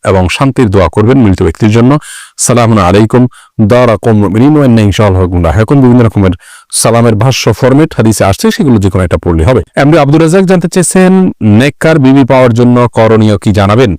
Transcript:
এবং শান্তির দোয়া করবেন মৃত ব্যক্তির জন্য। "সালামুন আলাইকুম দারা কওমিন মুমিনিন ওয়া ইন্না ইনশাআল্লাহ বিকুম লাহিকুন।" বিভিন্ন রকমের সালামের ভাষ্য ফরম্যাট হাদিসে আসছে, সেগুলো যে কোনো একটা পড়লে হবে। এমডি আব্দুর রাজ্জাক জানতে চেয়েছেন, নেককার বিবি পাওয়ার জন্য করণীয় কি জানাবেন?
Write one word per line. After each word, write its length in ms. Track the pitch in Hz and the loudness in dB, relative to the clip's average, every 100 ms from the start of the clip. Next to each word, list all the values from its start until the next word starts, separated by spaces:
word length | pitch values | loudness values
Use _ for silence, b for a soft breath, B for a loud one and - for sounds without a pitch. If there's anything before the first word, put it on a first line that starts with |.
এবং 240 | 110 95 90 | -2 -2 -2
শান্তির 420 | - 139 127 113 | -2 -4 0 0
দোয়া 180 | 98 85 | 0 0
করবেন 300 | 107 110 135 | 0 0 2
মৃত 240 | 104 90 | 0 0
ব্যক্তির 280 | 87 - 110 | -2 -2 -2
জন্য। 280 | 113 123 147 B B B - | 2 0 0 B B B -10
"সালামুন 420 | - 120 113 110 | -4 0 0 0
আলাইকুম 480 | 87 98 110 123 123 B B - | 2 2 2 0 -2 B B -4
দারা 360 | 104 123 123 104 | 0 2 2 0
কওমিন 260 | 120 107 | 0 0
মুমিনিন 340 | 101 107 139 151 | 0 0 2 2
ওয়া 100 | 135 | 2
ইন্না 160 | 113 | 2
ইনশাআল্লাহ 400 | 104 92 104 92 | 0 0 0 0
বিকুম 200 | 90 87 | -2 -2
লাহিকুন।" 380 | 82 90 110 143 | -2 -2 0 2
বিভিন্ন 240 | 127 123 | 2 2
রকমের 260 | 113 107 95 - B B B | 0 0 -2 -4 B B B
সালামের 420 | - 117 117 117 | -6 -2 0 0
ভাষ্য 380 | 107 127 - 123 | 0 -2 -2 -4
ফরম্যাট 420 | 110 127 139 160 | -2 0 0 0
হাদিসে 300 | - 113 - | -2 -2 0
আসছে, 260 | 98 - 220 | -2 -2 -4
সেগুলো 280 | - 151 110 | -2 0 0
যে 120 | 95 | 0
কোনো 140 | 92 | -2
একটা 120 | 90 87 | -2 -4
পড়লে 200 | 90 82 | -2 -2
হবে। 180 | 90 123 - - | 0 -2 -4 -2
এমডি 220 | 143 160 | 0 2
আব্দুর 240 | 139 160 | 2 0
রাজ্জাক 220 | 160 190 | 2 0
জানতে 240 | 185 185 175 | 0 0 -2
চেয়েছেন, 640 | 185 170 190 185 190 185 - | -4 -2 0 2 2 0 -2
নেককার 560 | 110 104 139 - 160 160 | 0 2 0 -2 -2 2
বিবি 260 | 131 139 | 2 2
পাওয়ার 280 | 127 131 127 | 2 2 2
জন্য 360 | 113 123 123 120 | 2 0 2 0
করণীয় 460 | - 110 110 107 101 | 0 0 2 2 0
কি 140 | 110 | -2
জানাবেন? 440 | 101 101 107 123 | 0 0 0 0